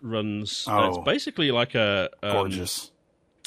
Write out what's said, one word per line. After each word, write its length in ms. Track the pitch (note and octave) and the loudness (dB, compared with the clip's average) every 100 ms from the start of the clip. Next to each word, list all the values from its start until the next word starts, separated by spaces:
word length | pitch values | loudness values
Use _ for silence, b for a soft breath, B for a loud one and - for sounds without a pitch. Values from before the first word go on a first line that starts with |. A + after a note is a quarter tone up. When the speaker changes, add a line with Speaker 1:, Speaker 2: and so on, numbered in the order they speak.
Speaker 1:
runs. 640 | A#2 A2 G#2+ G#2 G#2 - - | -6 -2 -2 -4 -4 -6 0
Uh, 200 | G#2 F#2+ | 2 2
it's 80 | F2+ | 2
Speaker 2:
Oh. 40 | |
Speaker 1:
basically 480 | C3+ C#4 D4+ - D3 | 0 0 -2 0 2
like 260 | A#2+ A#2+ A#2+ | 2 2 2
a, 340 | G#2 G2+ F2+ - | 4 2 0 -4
um, 100 | G#2 | 0
Speaker 2:
Gorgeous. 580 | G2+ F#2+ F#2+ F2 - - _ _ _ _ _ | 0 0 -2 -4 -6 -10 _ _ _ _ _